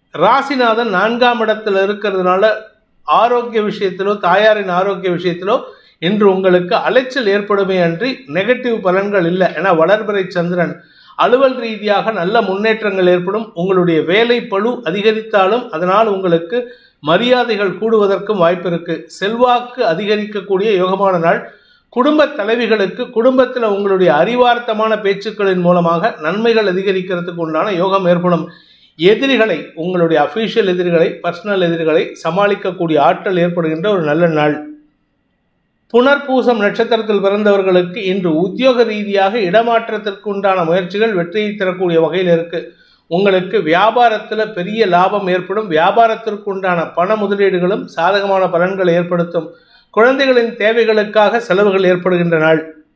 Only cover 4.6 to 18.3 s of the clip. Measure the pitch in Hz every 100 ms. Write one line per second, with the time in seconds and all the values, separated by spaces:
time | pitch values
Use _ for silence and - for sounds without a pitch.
4.6 | 196 175 196 185 185 170 180 170 185 254
5.6 | - - _ - 165 208 208 185 190 180
6.6 | 180 214 151 233 254 285 214 202 208 202
7.6 | 190 185 170 165 254 254 - 156 202 247
8.6 | 254 226 185 180 202 202 170 180 170 151
9.6 | 190 170 165 214 208 202 180 175 170 180
10.6 | 156 147 _ _ - - 175 247 269 247
11.6 | 233 214 208 196 190 208 170 233 196 190
12.6 | 220 220 214 190 180 180 180 208 220 -
13.6 | 180 190 170 160 156 196 233 240 - 196
14.6 | 220 247 160 196 208 220 214 208 185 233
15.6 | 247 160 180 196 226 196 185 165 165 240
16.6 | 240 - _ _ 143 175 240 247 240 208
17.6 | 202 - 220 220 202 196 196